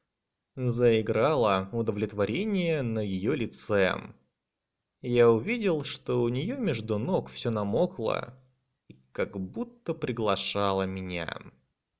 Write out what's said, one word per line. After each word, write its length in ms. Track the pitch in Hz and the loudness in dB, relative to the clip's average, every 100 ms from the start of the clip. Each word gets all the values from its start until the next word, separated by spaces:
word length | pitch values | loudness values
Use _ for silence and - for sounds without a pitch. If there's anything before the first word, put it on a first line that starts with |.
| _ _ _ _ _ | _ _ _ _ _
Заиграло 1120 | - 123 117 120 113 107 110 135 151 110 95 95 | -4 -2 4 4 4 2 2 2 4 4 2 0
удовлетворение 1080 | 117 110 104 104 104 101 127 214 190 170 156 | -2 -2 0 -2 0 0 0 -2 0 0 0
на 180 | 120 110 | -2 -2
ее 340 | 104 92 101 | -2 -2 0
лице. 600 | 147 107 - - 101 92 80 - - _ _ _ _ _ _ _ _ | -2 -2 -4 0 2 2 0 -6 -18 _ _ _ _ _ _ _ _
Я 300 | 131 120 117 | 0 6 6
увидел, 520 | 113 170 240 202 156 | 6 2 -2 0 0
что 400 | - - - 123 | -2 -6 -2 0
у 60 | 120 | 0
нее 300 | 127 180 277 | 0 -4 -4
между 400 | 208 120 104 104 | -2 -2 -2 -2
ног 300 | 139 170 - | 0 -2 -2
все 220 | - 120 | -6 -4
намокло 840 | 110 101 113 185 160 110 50 - - _ _ _ _ - | -2 0 0 0 0 -2 -2 -4 -14 _ _ _ _ -20
и 80 | - _ | -20 _
как 260 | - 95 101 | -6 -4 -4
будто 520 | 92 226 240 - - | -8 -8 -10 -8 -8
приглашала 960 | 156 - 123 107 95 - 101 101 98 95 | -4 -4 -2 0 0 -2 0 0 2 -2
меня. 500 | 95 92 87 82 - - - _ _ _ | -4 -6 -6 -6 -8 -14 -20 _ _ _